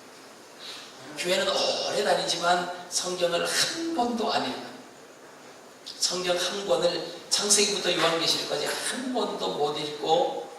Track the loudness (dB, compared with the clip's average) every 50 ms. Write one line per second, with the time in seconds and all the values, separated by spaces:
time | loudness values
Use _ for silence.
0 | -20 -20 -20 -20 -20 -20 -20 -20 -20 -20 -18 -16 -14 -14 -14 -14 -16 -16 -16 -16
1 | -16 -10 -8 -4 0 2 2 2 4 2 2 2 2 2 2 0 0 0 0 2
2 | 4 4 4 4 2 0 0 2 4 4 4 4 2 0 -4 -8 -8 -4 -4 -2
3 | -2 -2 0 0 0 2 2 0 0 0 2 2 2 2 0 -2 -4 -2 0 0
4 | 0 0 0 0 0 0 0 0 0 -2 -4 -6 -8 -12 -14 -16 -18 -20 -20 -20
5 | -20 -20 -20 -20 -20 -20 -20 -20 -20 -20 -20 -20 -20 -20 -20 -18 -16 -14 -4 -2
6 | -2 -2 0 0 0 0 2 2 0 -2 -2 -2 0 2 2 4 4 2 2 0
7 | -4 -6 -8 -12 -4 -2 0 0 4 4 4 6 4 4 2 0 0 0 2 2
8 | 2 2 2 2 2 2 0 0 0 -2 -2 -2 -2 -2 -2 -2 -4 -4 -4 -4
9 | -4 -4 -2 -2 -2 -2 -2 -4 -4 -4 0 0 0 0 0 -2 -4 -6 -6 -4
10 | 0 2 4 4 4 2 0 -4 -8 -10 -12